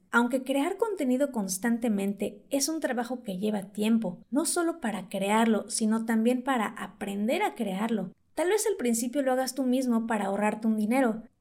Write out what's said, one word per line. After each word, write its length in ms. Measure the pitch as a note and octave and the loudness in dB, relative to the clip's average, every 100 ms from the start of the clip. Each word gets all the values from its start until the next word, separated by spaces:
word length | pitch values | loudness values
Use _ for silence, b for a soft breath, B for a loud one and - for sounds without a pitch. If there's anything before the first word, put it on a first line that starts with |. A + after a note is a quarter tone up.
| _ | _
aunque 340 | A#3 A#3+ B3+ | 2 2 0
crear 340 | C4 C#4 D#4+ G4 | 0 0 0 0
contenido 540 | A4+ F#4+ C4 B3+ C#4+ | -2 0 0 0 0
constantemente 1120 | A#3 F#3+ - A#3 A#3 A#3+ G3 G3 G3 G#3 - - | -2 -4 -2 -2 0 0 0 -2 -4 -6 -8 -4
es 200 | C#4 C#4 | -2 -2
un 100 | D#4+ | -2
trabajo 440 | D4 A#3+ A#3+ B3+ | -2 -2 -4 -6
que 160 | G#3 F#3 | -8 -4
lleva 340 | G#3+ G#3 F#3+ | -2 -2 -4
tiempo, 460 | - G#3+ A3+ F#3+ - - | -2 2 2 0 -8 -4
no 140 | C4 E4 | -2 0
solo 340 | F4+ E4+ E4 | 0 0 -2
para 300 | A3 A3 - | -4 -6 -6
crearlo, 600 | G3 G3 A3 A3+ A3 - | -4 2 4 4 2 0
sino 360 | - G#3+ A3+ A3+ | -2 0 0 0
también 380 | A3 A3+ B3+ | 2 2 2
para 240 | C4 B3+ G3+ | 0 0 -2
aprender 760 | - G3+ - G3+ G3+ G#3+ E4+ | -6 -12 -8 -6 -2 0 0
a 120 | G#4 - | 0 -2
crearlo. 580 | G3 F#3 A3+ A3 F#3 - _ | -4 -2 -2 -2 -4 -10 _
Tal 160 | - F4 | -2 2
vez 160 | G#4+ A4+ | 2 2
al 100 | F#4+ | 0
principio 440 | A#3+ A3+ B3 D4 | 0 0 0 0
lo 120 | C4 | 2
hagas 200 | B3+ C4 | 2 0
tú 100 | - | -2
mismo 440 | B3+ B3+ B3+ A3+ A3+ | 0 2 2 2 0
para 180 | A3 G3 | 0 0
ahorrarte 420 | G3+ G#3+ G#3+ A3 | 0 0 0 0
un 100 | G#3+ | 2
dinero, 460 | G#3 C4 B3 A3 - _ | 2 4 2 0 -8 _